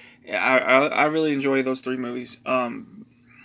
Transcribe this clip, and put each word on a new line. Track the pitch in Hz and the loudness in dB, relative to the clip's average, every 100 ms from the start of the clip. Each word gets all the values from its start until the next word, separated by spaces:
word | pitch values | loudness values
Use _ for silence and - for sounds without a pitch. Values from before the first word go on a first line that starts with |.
| - _ 80 | -20 _ -8
I, | 87 110 131 | -2 2 2
I, | - 131 147 | 4 4 4
I | - 151 | 2 2
really | 160 156 | 2 0
enjoy | 143 139 135 | 0 0 0
those | 131 131 | 0 -4
three | 131 127 | -6 -6
movies. | 120 123 120 - - | -6 -8 -10 -10 -4
Um, | 131 120 110 - - - _ _ - | -2 -2 -8 -14 -20 -20 _ _ -20